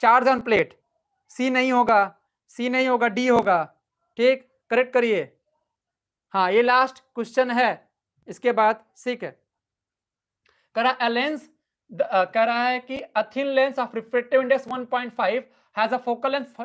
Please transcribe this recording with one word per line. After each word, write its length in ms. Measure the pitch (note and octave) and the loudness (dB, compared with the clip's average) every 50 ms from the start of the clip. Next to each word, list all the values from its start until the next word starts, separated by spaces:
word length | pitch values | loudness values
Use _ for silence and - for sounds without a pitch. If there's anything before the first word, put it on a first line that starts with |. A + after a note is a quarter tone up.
| - | 2
charge 240 | A3 A#3 B3+ B3+ B3+ | 4 4 6 6 4
on 140 | C4 A#3+ - | 2 0 0
plate। 300 | B3 A3 F#3+ D#3+ - - _ _ _ _ _ _ _ _ _ _ _ | 0 0 0 0 -2 -6 _ _ _ _ _ _ _ _ _ _ _
सी 200 | - - B3+ C4 | -8 -4 -2 0
नहीं 220 | B3+ B3+ B3+ C4 B3+ | 0 0 0 2 2
होगा, 280 | B3 A#3+ A3+ A3+ G3+ G3 F#3+ - _ _ _ _ _ _ _ | 2 2 4 4 4 2 0 -2 _ _ _ _ _ _ _
सी 200 | - - A#3+ B3+ | -10 -6 -4 -2
नहीं 200 | B3 B3+ C4 C4 | 0 0 0 0
होगा, 200 | B3+ A#3+ A#3+ A#3 | 0 0 0 0
डी 180 | G3 A3 B3 B3+ | 0 0 0 2
होगा। 340 | A#3+ A#3 A3 G3+ F#3 E3+ D#3 - _ _ _ _ _ _ _ _ _ - | 2 2 4 2 0 0 0 -4 _ _ _ _ _ _ _ _ _ 0
ठीक, 300 | A#3 B3+ C4 C4 - _ _ _ _ - | 2 2 2 2 -2 _ _ _ _ -2
करेक्ट 220 | A3+ A#3+ B3+ B3 B3 | 0 0 0 2 0
करिए। 300 | B3+ A#3+ A#3 G#3+ F3+ C#3+ B2+ _ _ _ _ _ _ _ _ _ _ _ _ _ _ _ _ _ _ _ _ - | 0 2 2 0 0 -2 -6 _ _ _ _ _ _ _ _ _ _ _ _ _ _ _ _ _ _ _ _ -2
हाँ, 160 | G3 F#3 F3+ F#3+ | -2 0 2 2
ये 100 | A3+ A#3+ | 2 2
लास्ट 400 | A#3+ B3 B3+ C4 C4 C4 - _ _ - | 4 4 2 2 0 -4 -12 _ _ -10
क्वेश्चन 360 | A#3+ A#3 A#3 - C4 B3+ B3 | -10 -10 -6 -2 -2 -2 0
है, 380 | A#3+ A#3+ B3+ A3 F3+ - _ _ _ _ _ _ _ _ _ - | 2 0 0 0 0 -4 _ _ _ _ _ _ _ _ _ -18
इसके 240 | F3+ - - A#3+ A#3+ | -12 -4 -2 -2 2
बाद, 320 | A3 G#3+ G#3+ A3+ A3 _ _ _ _ - | 2 2 2 2 0 _ _ _ _ -8
ठीक 200 | B3+ B3 - - | -8 -8 -6 -8
है, 140 | D3 B2+ _ _ _ _ _ _ _ _ _ _ _ _ _ _ _ _ _ _ _ _ _ _ _ _ _ _ _ - | -14 -14 _ _ _ _ _ _ _ _ _ _ _ _ _ _ _ _ _ _ _ _ _ _ _ _ _ _ _ -6
कह 60 | A3 A#3 | -2 -2
रहा, 160 | B3+ C4 - | -2 0 0
a 120 | B3 A#3 | -2 -2
lens, 300 | A#3 A#3 C4 D4 D#4 C#4 - _ _ _ _ _ _ _ _ - | -2 -2 -2 -4 -6 -8 -10 _ _ _ _ _ _ _ _ -14
द-, 120 | A#3+ E3+ - | -6 -6 -4
अ, 220 | - A3+ F#3+ F#3 | -2 0 0 0
कह 200 | F3+ - - E3+ | 0 0 -2 0
रहा 200 | F3 A#3 A#3+ A#3+ | 0 0 -2 -2
है 140 | B3 B3+ B3+ | -2 -2 -4
कि 180 | B3 B3+ C4 C4+ C#4 - - G#3+ | -6 -8 -12 -12 -12 -6 -4 -4
a 60 | A3 - | -4 -4
thin 260 | - B3+ C#4 C#4 C4+ | -4 -6 -4 -2 0
lens 220 | C4 C4 C#4 C4 C4+ | 0 0 0 0 -4
of 180 | B3 A#3 - | -6 -6 -6
refractive 480 | A3+ A3 - - B3 A#3+ A#3+ - C4 C4 | -10 -10 -4 -4 -4 -4 0 0 0 2
index 240 | B3 C4+ B3+ B3+ A#3 | 2 0 -2 -2 -6
one 180 | B3+ B3+ B3 B3 B3+ | -10 -10 -8 -6 -6
point 240 | B3 B3 A#3+ - | -6 -6 -6 -6
five 260 | - A3+ F#3 G#3+ B3+ C4 _ _ _ _ _ - | -4 -2 -2 -2 -4 -6 _ _ _ _ _ -6
has 160 | G#3 A3 A3 A#3+ | -4 -4 -2 -2
a 80 | B3 B3 | -4 -4
focal 300 | B3 A#3 A#3+ - C4+ C4+ | -4 -6 -4 -4 -4 -4
length 260 | C#4 B3+ - _ - A#3 | -4 -6 -8 _ -16 -16